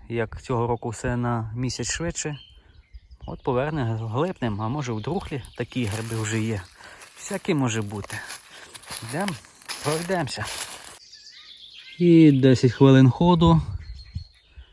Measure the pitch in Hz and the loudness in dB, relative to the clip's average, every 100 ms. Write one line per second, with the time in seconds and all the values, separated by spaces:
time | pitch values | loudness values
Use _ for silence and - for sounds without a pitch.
0 | - 117 110 - - 123 120 120 120 110 | -10 -6 -6 -8 -6 -4 -2 -4 -6 -8
1 | 127 123 120 117 110 117 127 - 120 - | -6 -4 -2 -4 -6 -6 -8 -6 -8 -6
2 | 170 - 156 143 - _ _ _ _ - | -6 -6 -8 -10 -16 _ _ _ _ -20
3 | _ - - - - 123 147 156 117 113 | _ -20 -14 -8 -4 -2 -2 -2 -2 -4
4 | 113 120 180 175 120 104 110 147 123 110 | -4 -4 -4 -4 -6 -4 -4 -4 -6 -6
5 | 117 185 - 143 - - 120 131 113 104 | -6 -6 -6 -10 -12 -12 -8 -4 -4 -6
6 | 113 113 107 113 110 104 - _ - - | -6 -6 -4 -4 -4 -6 -8 _ -20 -20
7 | - - - 196 - 156 127 110 104 104 | -20 -18 -10 -8 -2 0 0 -2 -6 -8
8 | - - - - - - - - - - | -10 -12 -12 -16 -18 -20 -20 -20 -16 -14
9 | 113 147 202 143 - _ - - 143 160 | -10 -6 -6 -8 -14 _ -16 -8 -4 -4
10 | 175 185 143 - 101 - - - - - | -2 -4 -4 -6 -10 -10 -12 -14 -20 -20
11 | _ - - - - - - - - - | _ -20 -20 -20 -20 -20 -20 -20 -16 0
12 | 175 165 156 135 131 123 131 - 139 131 | 6 8 8 8 6 6 4 6 8 8
13 | 131 - 175 170 170 165 - - - - | 8 6 2 4 6 4 2 -8 -10 -16
14 | - - - _ _ - - | -12 -14 -14 _ _ -20 -20